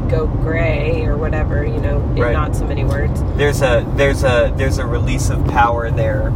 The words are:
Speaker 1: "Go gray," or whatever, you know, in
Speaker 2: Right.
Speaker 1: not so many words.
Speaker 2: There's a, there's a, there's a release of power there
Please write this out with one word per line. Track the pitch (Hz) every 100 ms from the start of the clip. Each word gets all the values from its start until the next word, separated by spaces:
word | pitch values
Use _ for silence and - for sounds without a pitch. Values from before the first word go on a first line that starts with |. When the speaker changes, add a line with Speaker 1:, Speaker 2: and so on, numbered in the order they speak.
| -
Speaker 1:
"Go | - -
gray," | 135 127 - - - - 156 -
or | -
whatever, | 131 156 156 143 -
you | -
know, | - - - -
in |
Speaker 2:
Right. | 123
Speaker 1:
not | 170 185
so | - -
many | -
words. | - - - - - -
Speaker 2:
There's | 143 -
a, | 131 117 - -
there's | 139 135 -
a, | 120 117 139
there's | 135 -
a | 131
release | - 123 131 -
of | - -
power | 131 117 147 147
there | 135 139 127 123